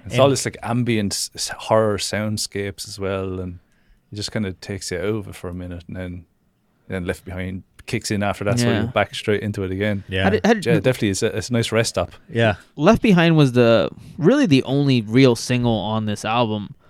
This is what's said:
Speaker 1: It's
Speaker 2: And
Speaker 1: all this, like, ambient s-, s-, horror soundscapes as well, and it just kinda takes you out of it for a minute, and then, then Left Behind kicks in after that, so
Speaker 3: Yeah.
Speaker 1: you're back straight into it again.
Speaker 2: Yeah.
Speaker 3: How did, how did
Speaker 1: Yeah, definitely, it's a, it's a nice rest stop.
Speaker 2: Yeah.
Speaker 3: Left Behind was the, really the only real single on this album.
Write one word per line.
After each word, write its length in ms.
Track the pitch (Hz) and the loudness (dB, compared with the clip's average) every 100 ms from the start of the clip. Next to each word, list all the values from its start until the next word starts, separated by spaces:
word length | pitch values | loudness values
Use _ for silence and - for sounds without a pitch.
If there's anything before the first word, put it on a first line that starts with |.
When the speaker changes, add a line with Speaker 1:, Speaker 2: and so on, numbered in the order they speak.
| 98 | -4
Speaker 1:
It's 100 | 120 | 2
Speaker 2:
And 60 | |
Speaker 1:
all 80 | 139 | 4
this, 140 | 127 | 2
like, 140 | 113 - | -2 -8
ambient 520 | 104 120 120 110 98 | -4 -2 0 0 -2
s-, 160 | - - | -4 -8
s-, 140 | - - | -8 -10
horror 480 | - - 110 110 98 | -10 0 2 2 0
soundscapes 920 | - 98 107 107 - 98 101 - - | -4 -4 -4 -4 -6 -6 -8 -8 -14
as 100 | 98 | -8
well, 400 | 95 95 95 92 | -6 -4 -6 -6
and 200 | 90 87 _ _ _ _ _ | -8 -12 _ _ _ _ _
it 60 | 104 | -12
just 160 | 104 | -8
kinda 180 | 117 98 | -6 -6
takes 400 | 92 - 98 - | -8 -10 -10 -8
you 60 | 90 | -6
out 80 | 98 | -4
of 220 | 110 101 | -4 -6
it 60 | - | -12
for 120 | 92 | -12
a 60 | |
minute, 320 | 90 90 87 - | -10 -10 -12 -12
and 80 | 95 | -12
then, 300 | 90 87 85 _ _ _ _ _ - | -10 -12 -16 _ _ _ _ _ -10
then 160 | 95 87 | -6 -6
Left 180 | - | -6
Behind 400 | - 90 92 92 - _ - | -8 -10 -8 -10 -14 _ -8
kicks 260 | 117 - | -6 -4
in 100 | 104 | -2
after 220 | 101 92 | -2 -2
that, 160 | 101 120 | -2 0
so 80 | 120 | 2
Speaker 3:
Yeah. 140 | 113 | 0
Speaker 1:
you're 100 | 113 | 0
back 240 | 110 98 - | -2 -2 -2
straight 260 | - 104 | -2 -2
into 220 | 107 101 | -2 -4
it 80 | 95 | -4
again. 320 | 95 107 98 - | -2 -2 -2 -4
Speaker 2:
Yeah. 160 | 95 95 | -2 0
Speaker 3:
How 40 | |
did, 140 | - 208 | 2 2
how 80 | 226 | 2
did 100 | 120 | 2
Speaker 1:
Yeah, 80 | 113 | 2
definitely, 300 | 131 123 107 | 2 0 0
it's 120 | 95 | 0
a, 40 | 110 101 | -2 -2
it's 120 | - | -2
a 40 | |
nice 180 | 120 110 | -2 0
rest 200 | 110 110 | 0 0
stop. 200 | - 87 - - | -2 -4 -8 -6
Speaker 2:
Yeah. 260 | 117 113 - - - | 0 0 0 -6 0
Speaker 3:
Left 260 | 160 226 | 4 4
Behind 360 | - 175 170 160 | 6 4 6 6
was 160 | 139 | 6
the, 360 | 120 117 113 71 - - - | 6 6 4 2 -4 -16 0
really 280 | 143 285 247 | 4 4 6
the 160 | 135 | 4
only 360 | - 139 143 123 | 4 0 2 2
real 340 | 104 120 131 117 | 2 4 6 4
single 340 | - 123 120 | 0 0 0
on 340 | 110 107 110 107 | 0 -2 -2 -2
this 200 | 104 104 | -4 -2
album. 500 | 117 117 107 101 - _ | 0 0 -2 -6 -14 _